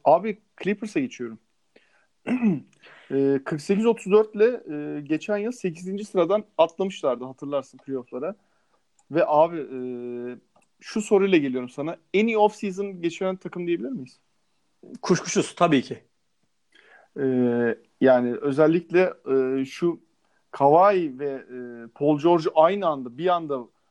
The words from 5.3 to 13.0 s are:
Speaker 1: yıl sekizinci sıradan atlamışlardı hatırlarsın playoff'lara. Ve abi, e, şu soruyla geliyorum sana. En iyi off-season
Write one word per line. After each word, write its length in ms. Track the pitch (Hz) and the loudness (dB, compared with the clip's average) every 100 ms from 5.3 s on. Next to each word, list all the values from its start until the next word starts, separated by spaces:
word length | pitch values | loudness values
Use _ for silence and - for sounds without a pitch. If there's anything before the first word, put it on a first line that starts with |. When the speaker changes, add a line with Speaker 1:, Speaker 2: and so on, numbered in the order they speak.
| 208 | -4
Speaker 1:
yıl 140 | 214 | -4
sekizinci 540 | 247 185 165 180 196 214 | -6 -8 -8 -10 -10 -4
sıradan 380 | 190 165 208 208 - | 0 2 0 -2 0
atlamışlardı 680 | 165 - 190 185 143 120 127 | 0 0 -6 -2 -4 -2 -6
hatırlarsın 520 | 131 139 143 - - | -12 -6 -6 -6 -16
playoff'lara. 580 | - 135 120 127 156 220 _ _ _ _ _ _ - | -10 -10 -8 -10 -10 -10 _ _ _ _ _ _ -6
Ve 120 | 147 160 | -2 2
abi, 300 | 151 165 170 | 4 2 0
e, 200 | 131 131 127 120 123 120 120 123 _ _ _ _ | -10 -10 -8 -10 -10 -10 -10 -12 _ _ _ _
şu 220 | - 226 | -8 -6
soruyla 360 | 208 202 196 175 | 2 2 6 4
geliyorum 320 | 139 127 127 | 2 -4 -6
sana. 280 | - 147 175 _ | -8 -8 -8 _
En 140 | 190 220 | 0 2
iyi 100 | 220 | 4
off-season 640 | 208 208 202 185 202 185 | 2 2 -8 -6 -8 -6